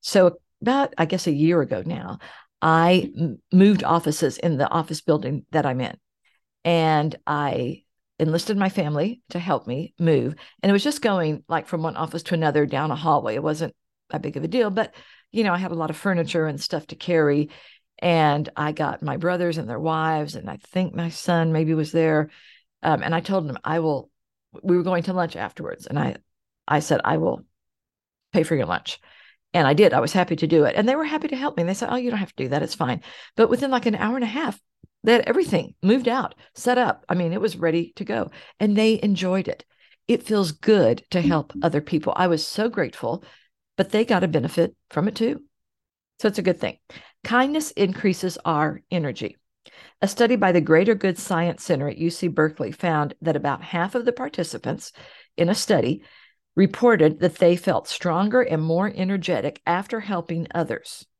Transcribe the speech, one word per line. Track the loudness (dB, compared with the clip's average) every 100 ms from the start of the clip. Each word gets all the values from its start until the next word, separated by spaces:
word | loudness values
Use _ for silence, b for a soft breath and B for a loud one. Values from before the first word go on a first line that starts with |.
So | 2 4 4 4 _ _
about, | -2 0 0 0
I | -2
guess, | 0 -2
a |
year | 2 4 4
ago | 0 -4
now, | -4 -8 -10 -14 B B B _
I | 2 4 6 4 2 -4
m-, | -4 -4 _
moved | 6 8 6
offices | 2 0 0 0 -2 0
in | -2 0
the | 0
office | -2 -4 -6
building | 0 0 0 -6 -4
that | -2
I'm | 0 -2
in. | -6 -8 _ _ _ _ _ _
And | 0 2 4 2 0 -4 -6
I | -2 -2 -2 -4 -8 _ _ _ _
enlisted | 0 0 -2 0
my | 0
family | -2 -2 0 -2 -4 _
to | -8
help | -2 -4 -2
me | -8 -8 _
move. | 2 2 0 -6 B B
And | 2
it |
was | 2
just | 2 -2
going, | 0 0 0 -4 _
like, | -4 -2
from | -4
one | -4 -4
office | -6 -8
to | -4
another | 0 2 2 0
down | 0 -2
a | -2
hallway. | 2 2 0
It | -4
wasn't | -4 -4 -6 -10 _ _ _
that | -8
big | -6 -6
of |
a | -4
deal, | 0 0
but, | 0 -4 B B B B
you | -2
know, | 0
I | 0
had | -2
a | -4
lot | -4
of | -4
furniture | -2 0 0 0 -2
and | -4
stuff | -6 -6 -8
to | -12
carry. | -2 2 4 2 0 B B B _ -4
And | 0 4 4 2 -4 -4
I | -6
got | -2 -4 -4
my | -6 -4
brothers | -2 0 -2 -2
and | -6
their | -6
wives, | -2 -2 0 -2 -4
and | -10 -12
I | -14
think | _ -4 -4
my | -4 -6
son | -6 0 2 2
maybe | 2 2
was | 0 0
there. | 2 2 2 0 B B B B _
Um, | 0 0
and | 0
I | -4
told | -2 -4 -4
them, | -8
"I | -4 -2
will," | -2 -2 -8 _ _ _ _ -10
we | 0 2
were |
going | 2 -2
to | -2
lunch | -2 -4
afterwards. | -4 -10 -8 -10 -10 -8
And | -4
I, | -4 -6 _ _ _ _ -2
I | -2
said, | 0 0
"I | 2 0
will | 0 -4 -10 _ _ _ _ _ _ _ _
pay | -2
for | 0
your | 0 0
lunch." | -4 -6 -14 b b b b _
And | 2 4
I |
did. | 6 6
I | 4
was | 0
happy | 0 0 -2
to | 2
do | 4
it. | 4 4
And | 2
they |
were | 0
happy | -2 -4 -4
to | -4
help | -4 -4
me. |
And | -4
they |
said, | -4 -4
"Oh, | -4
you | -4
don't | -4
have | -6
to | -6
do | -4
that. | -2
It's | -4
fine." | -4 -2 -2 B B B
But | 2 2
within, | 4 0
like, | 0 0
an |
hour | -2 -2
and | -2
a | -4
half, | -4 -6 -6 _ _ -20 _ 4
they |
had | 4
everything | 4 0 2 0 -2 -2
moved | 2 2 2
out, | -2 -4 -10 b
set | -6 0 2
up. | 2 -2 -2
I |
mean, | -2 0
it | -2
was | -4 0
ready | 0 0 -4
to | -10
go, | -6 -4 -6 B B B
and | 0 2
they | 2 2
enjoyed | 0 0 0 -2 -2
it. | -8 -14 b b b -2
It | -2
feels | 2 0 0
good | -2 4 6 6 2 _
to | 0
help | 2 0 -2 -2
other | 0 0
people. | -2 -2 -2 0
I | 0
was | 0 -2
so | -4 -4
grateful, | -2 -6 -6 -6 -6 b b b _ _ -4
but | -2
they | 0
got | 2 0
a | 2
benefit | 0 -2 0 -2 -2 _
from | -2 -2
it |
too. | -2 -4 -4 -10 _ _ _ _ _ _ _
So | -2
it's | 0
a |
good | -2 -2
thing. | -4 -8 _ B B B
Kindness | -2 0 2 0 -4
increases | 0 0 2 0 0 -4 -6
our | -2 0 0 -2 _
energy. | -4 -4 -6 -10 -12 _ _ B B B B
A | -4
study | 2 2
by | 4 4
the | 4
Greater | 6 4 4 2
Good | 0 -2
Science | -2 -2 0 -4
Center | -2 -2 -2
at | -2
U | -4
C | -2 -4
Berkeley | 0 0 0 -8
found | -4 -2 0 -2 -4
that | -2 -2
about | -2 -4
half | -6 -4 -2
of | 0
the | -2
participants | -2 -8 -6 -8 -8 -8 -8 -12 B B B B -2
in | 0
a |
study | 0 2 2 2 -4 b b b b _ 2
reported | 2 4 4 6 4 4
that | -2 4
they | 4
felt | 4 2 -2 -2
stronger | -6 -2 0 2 2
and | 2 0
more | 0 0 0
energetic | -2 -2 -2 -2 -2 -2 -6 -2
after | -2 -2 -8
helping | -4 -6 -4 -6 -4
others. | -4 -4 -6 -10 -20 -20